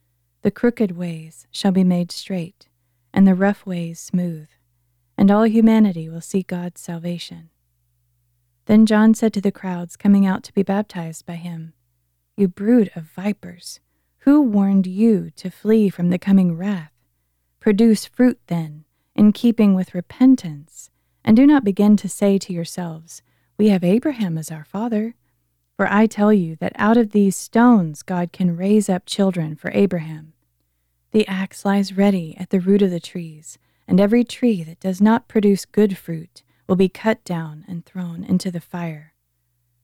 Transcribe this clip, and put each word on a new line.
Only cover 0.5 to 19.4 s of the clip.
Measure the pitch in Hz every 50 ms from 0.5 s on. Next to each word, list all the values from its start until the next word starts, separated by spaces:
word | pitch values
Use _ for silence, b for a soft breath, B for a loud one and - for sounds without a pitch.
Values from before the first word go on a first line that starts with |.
crooked | - - - 240 233 - 226 185
ways | 175 170 180 175 165 160 160 160 - - _ _
shall | - - - 196
be | 180 190
made | 185 180 180 175 175 170
straight, | - - - - 196 180 165 175 - _ _ _ _ _ _ _ _ _ _ _
and | - 196 196
the | 190 185
rough | 180 196 202 202 - _
ways | 196 180 175 170 165 170 -
smooth, | - - - 175 180 175 160 156 151 _ _ _ _ _ _ _ _ _ _ _ _ _ _ -
and | 202 196
all | 202 208 226 226
humanity | 214 226 220 226 220 220 214 202 175 165 160 160
will | 165 170
see | - - - 196 185
God's | - 180 175 175 175 170 -
salvation.'" | - - 170 165 165 175 175 165 - - 175 170 165 165 _ _ _ _ _ _ _ _ _ _ _ _ _ _ _ _ _ _ _ _ _ _ _
Then | - 214 214 220
John | 214 214 208 214 220 220
said | - 233 220 -
to | 202
the | 185 202
crowds | - - - 190 180 175 175 170 -
coming | _ - 202 202 196 196
out | 190 185 - -
to | - _
be | 202
baptized | 190 - 196 202 214 - - 180 165 160 160 - -
by | - 170
him, | 170 165 175 170 160 160 165 _ _ _ _ _ _ _ _ _ _ _ _ _
"You | - 202 180
brood | - - 196 214 247 247 202 175 -
of | 170 160 156
vipers, | _ - 185 208 202 - - 175 175 175 - - - - _ _ _ _ _ _ _ _
who | _ 277 285 302
warned | 285 240 202 202 196 196 196 196 180
you | 185 185 196 226 233 214 175 170 165
to | - - - 185
flee | - - - 208 220 220 214 190
from | - - 175 175
the | 180 180
coming | - 196 196 190 185 175 165
wrath? | 160 185 208 202 175 151 151 _ _ _ _ _ _ _ _ _ _ _ _ _ _
Produce | - 220 202 196 233 226 214 - -
fruit, | - _ - 247 254 - - _
then, | _ 175 170 160 151 151 156 - _ _ _ _ _ _
in | - 208 214
keeping | 202 -